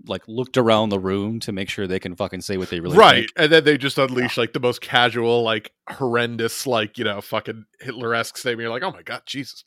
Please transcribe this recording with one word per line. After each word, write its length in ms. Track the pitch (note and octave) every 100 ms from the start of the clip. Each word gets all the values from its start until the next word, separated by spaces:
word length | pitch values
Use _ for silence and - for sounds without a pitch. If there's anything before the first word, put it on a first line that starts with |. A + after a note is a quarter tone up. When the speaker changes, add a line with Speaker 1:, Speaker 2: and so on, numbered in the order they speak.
| -
Speaker 1:
like, 200 | F#2+ -
looked 300 | A2+ B2+ C3
around 320 | A2+ A2 A2
the 100 | G2
room 400 | F#2+ G2 G2+ A2+
to 140 | -
make 160 | G2 G2
sure 180 | - G2
they 120 | F#2
can 180 | F#2 F2+
fucking 240 | F#2+ F#2
say 160 | - G2
what 120 | F2+
they 120 | F2
really 160 | E2+ E3+
Speaker 2:
Right. 220 | G3+ B2
Speaker 1:
think. 100 | A2+ -
Speaker 2:
And 120 | D#3
then 140 | D#3+
they 140 | D3+ C#3+
just 200 | C3+ -
unleash, 380 | C3+ B2+ B2 -
Speaker 1:
Yeah. 60 |
Speaker 2:
like, 100 | A#2
the 80 | D3
most 220 | B2 B2
casual, 640 | - B2 A#2+ A#2 A#2 A#2+
like, 280 | A2+ A2 - _ -
horrendous, 800 | - C3 A#2 A#2+ A#2 A2+ - C#3
like, 300 | A#2+ G#2+ -
you 80 | G#2+
know, 160 | G2+
fucking 440 | - A2 A2+ A2+ G#2+ _
Hitler-esque 560 | B2+ B2 A#2 A#2 A2+ -
statement. 280 | B2+ A2+
You're 80 | A#2
like, 120 | A#2
"Oh 80 | F#3
my 120 | -
God, 180 | - B2 -
Jesus. 380 | - C3 -